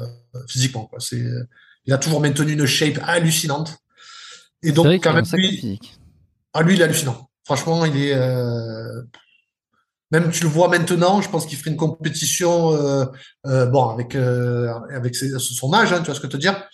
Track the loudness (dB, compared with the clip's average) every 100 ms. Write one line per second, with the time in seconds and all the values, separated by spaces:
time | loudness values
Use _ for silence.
0 | -12 -14 _ -18 -10 -2 -2 -2 -12 -12
1 | -10 -6 -6 -6 -10 _ _ _ -2 -2
2 | 0 0 0 0 0 0 0 2 0 -2
3 | -2 0 2 0 -2 -4 -6 -10 _ _
4 | -20 -20 -20 -20 _ _ 0 4 6 6
5 | 4 2 2 0 0 -2 -6 -8 -10 -20
6 | -20 _ _ _ _ 0 4 4 4 2
7 | -2 -6 -10 _ -4 -4 0 0 0 0
8 | 0 2 0 0 -2 -4 -6 -8 -10 -12
9 | -14 -20 _ _ _ _ _ _ _ _
10 | -2 0 0 0 0 2 4 4 2 2
11 | 4 2 0 -4 -6 -8 -6 -2 -2 -2
12 | -6 -4 -4 0 2 4 4 2 2 0
13 | -2 -6 -20 _ -2 2 4 4 2 0
14 | -6 -2 0 0 0 0 -2 -6 -10 -6
15 | -6 -4 -6 -4 -6 -4 0 2 2 2
16 | -2 -6 -6 -2 -2 -2 -6